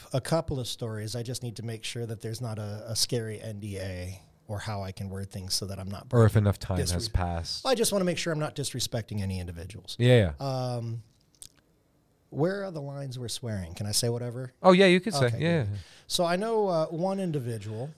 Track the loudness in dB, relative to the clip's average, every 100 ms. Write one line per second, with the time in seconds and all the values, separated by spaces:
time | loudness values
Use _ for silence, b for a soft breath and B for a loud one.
0 | -4 -4 0 0 0 -4 -4 -6 -6 -6
1 | -6 -6 -6 -6 -6 -8 -8 -8 -6 -6
2 | -6 -6 -6 -6 -6 -6 -6 -8 -4 0
3 | 2 0 -2 -6 -8 -8 -8 -6 -6 -6
4 | -8 -10 -16 _ -10 -8 -4 -6 -6 -8
5 | -8 -6 -8 -8 -4 -4 -4 -6 -8 -8
6 | 2 6 8 8 6 4 0 0 2 0
7 | 2 2 2 -2 -4 -2 2 2 4 2
8 | 2 0 0 0 -2 -4 -4 -4 -2 -2
9 | -2 -2 -2 -2 -4 -8 -10 -12 -10 2
10 | 8 8 6 2 -4 -4 -4 -4 -6 -8
11 | -10 _ _ _ -20 _ _ _ _ _
12 | _ _ _ -2 0 0 -6 -8 -10 -10
13 | -10 -8 -8 -6 -6 -6 -6 -6 -2 0
14 | 0 -2 -6 -8 -12 2 6 8 8 6
15 | 2 2 2 2 2 2 0 -4 B B
16 | -4 0 2 0 0 0 2 2 0 0
17 | -2 0 -2 -2 -4 -6 -6 -8 -8